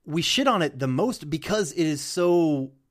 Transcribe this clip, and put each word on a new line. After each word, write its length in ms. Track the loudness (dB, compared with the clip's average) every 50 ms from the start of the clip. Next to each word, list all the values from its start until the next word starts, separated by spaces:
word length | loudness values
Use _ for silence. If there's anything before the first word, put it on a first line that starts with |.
| -10
we 160 | -6 -4 -2
shit 260 | -2 0 0 2 2 2
on 140 | 2 2
it 180 | 0 -2 -2 -2
the 80 | -2 -2
most 420 | 0 0 0 0 -2 -4 -8 -6
because 420 | -6 -6 -4 -2 -2 -2 -2 -2 0
it 120 | -2 0
is 160 | 0 0 -2
so 720 | -4 -6 -2 0 2 4 4 4 4 4 2 0 -2 -6 -10 _ _ _